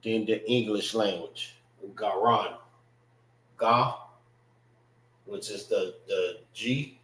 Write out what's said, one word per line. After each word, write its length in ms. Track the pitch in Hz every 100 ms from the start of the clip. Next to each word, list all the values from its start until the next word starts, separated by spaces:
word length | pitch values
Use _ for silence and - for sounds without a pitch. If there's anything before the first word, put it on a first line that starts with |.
than 220 | 113 113 104
the 220 | 107 110
English 440 | 123 110 104 92
language. 640 | 113 104 90 82 - - - _ _ 98
Garan. 600 | - 104 95 117 - - - - _ _ _ _ _ _ _ _ _
Ga, 380 | 113 113 - - - - _ _ _ _ _ _ _ _ _ _ -
which 240 | 101 -
is 160 | 101 -
the, 280 | 104 92 - -
the 300 | 98 90 87 -
G. 460 | - 117 135 147 -